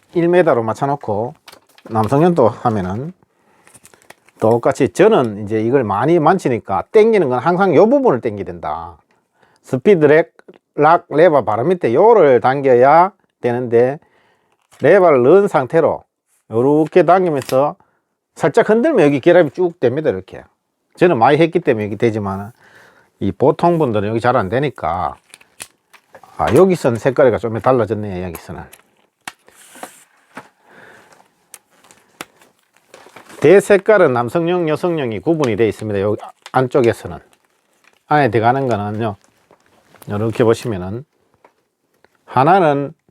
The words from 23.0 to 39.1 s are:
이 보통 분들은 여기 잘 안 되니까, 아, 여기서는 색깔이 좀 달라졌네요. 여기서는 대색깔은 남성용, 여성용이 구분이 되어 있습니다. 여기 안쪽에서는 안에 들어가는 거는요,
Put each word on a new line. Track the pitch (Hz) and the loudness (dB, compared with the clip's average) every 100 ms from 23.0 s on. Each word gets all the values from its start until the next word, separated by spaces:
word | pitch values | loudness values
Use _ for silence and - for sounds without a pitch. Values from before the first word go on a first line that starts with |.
| _ _ | _ _
이 | 98 | -8
보통 | - 135 156 175 170 | 0 -2 0 0 0
분들은 | 143 110 101 | -2 -2 -4
여기 | 117 | -4
잘 | 120 127 | -2 -2
안 | 95 | -2
되니까, | 117 147 - 80 87 78 64 _ - _ _ - _ _ _ _ - - - | -4 -6 -6 -8 -6 -8 -10 _ -20 _ _ -20 _ _ _ _ -20 -20 -6
아, | 76 | 0
여기서는 | 127 190 180 143 117 | 2 2 2 -2 -2
색깔이 | 139 127 135 104 | -4 2 2 0
좀 | 120 113 | -6 -4
달라졌네요. | 127 131 107 107 104 90 92 | -2 0 -2 -4 -8 -10 -10
여기서는 | 80 - 87 - _ _ _ _ _ - _ _ _ _ - - _ _ _ _ - - _ _ - - - _ _ _ _ _ - _ _ _ _ _ _ - _ _ _ _ _ _ - - - _ - | -14 -16 -18 -18 _ _ _ _ _ -20 _ _ _ _ -20 -20 _ _ _ _ -20 -20 _ _ -20 -20 -20 _ _ _ _ _ -20 _ _ _ _ _ _ -20 _ _ _ _ _ _ -20 -20 -20 _ -2
대색깔은 | 143 196 - 202 196 214 165 | 4 4 4 0 2 2 2
남성용, | 123 120 170 165 180 160 | 0 -4 -4 -4 -4 -4
여성용이 | 151 180 165 127 104 | -4 -4 -4 -6 -6
구분이 | 147 165 139 101 | -4 -2 -2 0
되어 | 113 | -2
있습니다. | 92 110 101 | -2 -6 -4
여기 | 101 110 - _ - | -4 -4 -8 _ -6
안쪽에서는 | - 131 151 117 101 90 80 _ _ _ _ _ _ _ _ _ | -4 -2 0 0 -2 -10 -16 _ _ _ _ _ _ _ _ _
안에 | 151 135 | -2 0
들어가는 | 117 113 135 135 | 0 0 -2 -2
거는요, | 107 104 107 113 | -4 -6 -6 -8